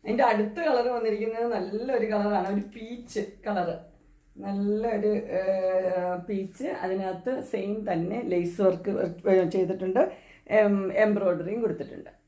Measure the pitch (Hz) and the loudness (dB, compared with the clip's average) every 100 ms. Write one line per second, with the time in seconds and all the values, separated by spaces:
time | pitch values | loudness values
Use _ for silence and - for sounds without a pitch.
0 | 202 240 247 208 214 339 330 247 240 240 | -2 4 4 4 0 0 2 2 2 0
1 | 220 208 220 226 233 208 180 208 254 247 | -2 -2 -2 -2 -2 -2 -4 -4 -2 0
2 | 208 208 208 202 185 202 - 226 226 240 | 0 0 0 0 0 -2 -4 -12 -12 -12
3 | - 214 202 - 214 196 170 - - - | -8 -6 -6 -8 -4 -2 -2 -6 -12 -20
4 | _ _ _ - 196 196 202 214 233 208 | _ _ _ -12 -6 -2 0 0 0 0
5 | 208 208 - 185 190 190 185 185 185 180 | 2 0 -2 -2 0 0 2 2 2 0
6 | 180 180 175 202 190 - 269 - 185 190 | -2 -4 -4 -4 -4 -6 -6 -4 -2 -2
7 | 190 180 254 262 - 202 196 214 202 170 | -2 -4 -4 -4 -4 -4 -4 -4 -2 -2
8 | 175 220 240 180 175 - 190 180 - 196 | 0 -4 0 0 0 2 2 2 -2 -2
9 | 180 170 208 190 175 190 180 190 190 185 | -2 -2 4 4 4 2 0 0 0 2
10 | - - - - - 214 208 202 190 190 | 2 0 -20 -20 2 4 6 4 0 2
11 | 214 202 190 175 170 220 226 165 - - | 4 4 2 0 -2 -2 -2 -2 -8 -12
12 | - _ | -16 _